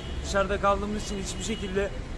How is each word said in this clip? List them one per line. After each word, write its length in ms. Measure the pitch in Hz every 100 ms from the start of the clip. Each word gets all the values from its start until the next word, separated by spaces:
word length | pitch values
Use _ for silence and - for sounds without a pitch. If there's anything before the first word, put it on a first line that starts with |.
| - - -
Dışarıda 340 | 196 190 202
kaldığımız 440 | 202 196 202 214
için 180 | - 202
hiçbir 220 | 185 -
şekilde 460 | - 226 196 190 196 - -